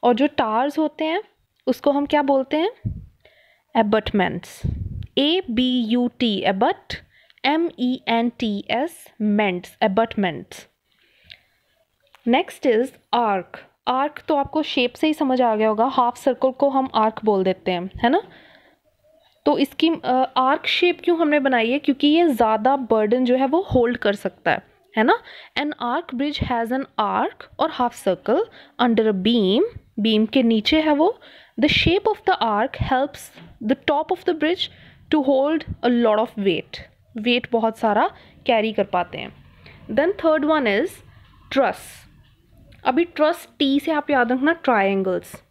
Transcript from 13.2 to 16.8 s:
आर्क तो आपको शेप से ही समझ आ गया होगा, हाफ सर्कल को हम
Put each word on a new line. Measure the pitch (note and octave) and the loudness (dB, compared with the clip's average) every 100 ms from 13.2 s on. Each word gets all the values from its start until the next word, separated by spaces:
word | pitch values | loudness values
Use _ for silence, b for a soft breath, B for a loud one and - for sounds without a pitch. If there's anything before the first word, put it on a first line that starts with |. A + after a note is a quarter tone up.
| A3+ G3 F3 - - _ - | 0 -2 -6 -18 -20 _ -4
आर्क | C4 C#4+ D4 - | -2 -2 -6 -4
तो | D4 | -2
आपको | C#4 D#4 | 0 -4
शेप | D4 - A#3+ | -2 -2 -2
से | - D#4 | 0 -2
ही | |
समझ | D4+ C#4 B3+ | 0 0 2
आ | A#3+ G#3+ | 2 2
गया | A3 | 0
होगा, | G#3+ | 2
हाफ | B3 C4 A#3+ B3 | 0 2 0 0
सर्कल | - B3 C4 | -2 0 -2
को | B3+ C#4 | 0 0
हम | C4 | 0